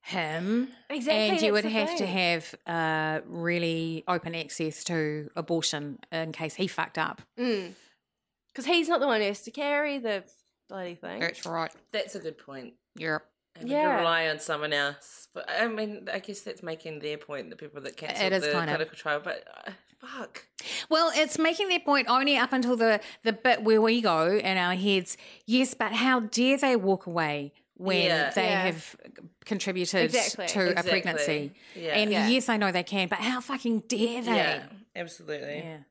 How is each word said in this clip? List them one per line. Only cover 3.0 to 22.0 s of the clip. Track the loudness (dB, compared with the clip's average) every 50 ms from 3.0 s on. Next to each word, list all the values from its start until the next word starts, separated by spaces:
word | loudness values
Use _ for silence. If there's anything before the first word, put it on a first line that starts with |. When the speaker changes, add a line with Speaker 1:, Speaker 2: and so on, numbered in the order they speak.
| 0 0 0 -2 -4
Speaker 1:
really | -6 -8 -4 0 0 0 2 2 0 0 0 -2 -4 -4 -6 -2 -2
open | -2 -2 -2 -4 -6
access | -6 -8 -8 -6 -4 -4 -4 -4 -6 -6
to | -4 -2 -2 0 -2 -2 -6 -8 -8 -8
abortion | -8 -4 -2 -2 0 0 -2 -4 -4 -6 -8 -10 -12 -12 _
in | -6 -6 -6 -6 -6
case | -8 -8 -8 -4
he | -4 -4
fucked | -4 -2 -4 -6 -4 -2
up. | -4 -4 -4 -4 -10 -16 _ _ -4
Speaker 2:
Mm. | -2 0 0 -2 -2 -6 -12 -18 -20 _ _ _ _ _ _ _ _ _ _ _ _ _ _
'Cause | -10 -2
he's | 2 2 2 4 2
not | 2 2
the | 4
one | 2 2 2
who | 2
has | 0 -2 -4 -10
to | -12
carry | -8 -4 -2 0 0 0 0 0 -2 -4
the | -2 -2 -4 -4 -4 -10 _ _ _ _ _ _ _ _
bloody | -12 -10 -10 -10 -10
thing. | -10 -12 -10 -6 -4
Speaker 1:
That's | -4 -4 -4 -4 -8
right. | -6 -4 -4 -4 -4 -6 -14 _ _ -6
Speaker 3:
That's | -6 -6 -4 -8
a | -10
good | -10 -10 -12 -12
point. | -18 -16 -14 -14 -14 -16 -18 _ _ _ _
Speaker 1:
Yep. | -8 -4 -2 -2 -2 -4 _ _ _ _ _ _
Speaker 3:
Having | -14 -6 -2
Speaker 2:
Yeah. | 0 2 2 4 4
Speaker 3:
to | 4
rely | 2 4 2 2 2 0
on | -2 -2
someone | -2 -4 -4 -2 -2 0 0
else. | 0 0 0 -2 -6 -16 -20 -18 -18 -20 -14 _
But, | -12 -8 -4
I | -2 -2 -2
mean, | -2 -2 -4 -4 -6 -6 -10 -10 -8
I | -8 -8
guess | -8 -8 -12 -12 -10
that's | -12 -12 -10 -8
making | -10 -10 -8 -10 -12 -12 -8
their | -8 -8 -8 -8
point, | -10 -10 -10 -10 -10 -12
the | -14
people | -16 -18 -16 -16 -14 -14
that | -14 -14
cancelled | -12 -10 -8 -4 -2 0 2 2
Speaker 1:
It |
is | 2 2
Speaker 3:
the | 2 2
Speaker 1:
kinda. | 2 2 0 0
Speaker 3:
clinical | 0 -2 -4 -6
trial, | -10 -4 -2 -2 -2 -2
but, | -6 -8 -8 -10 -18 -20 -16 -14
uh, | -14 -16 -16 _ _ _ _
fuck. | -18 -14 -12 -12 -12 -12 _ -18 -20 _ _ -14 -10 -8 -6 -8 -2 0
Speaker 1:
Well, | 2 4 4 4 4
it's | 2 0 0 2 2
making | 2 2 2 2 0 0
their | 0 0
point | 2 2 2 2